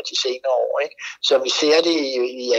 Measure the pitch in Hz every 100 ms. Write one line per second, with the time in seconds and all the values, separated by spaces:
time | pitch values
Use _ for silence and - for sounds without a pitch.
0 | - - 131 127 135 123 117 - 147 -
1 | - - - 135 127 - 151 160 170 160
2 | 135 127 123 127 123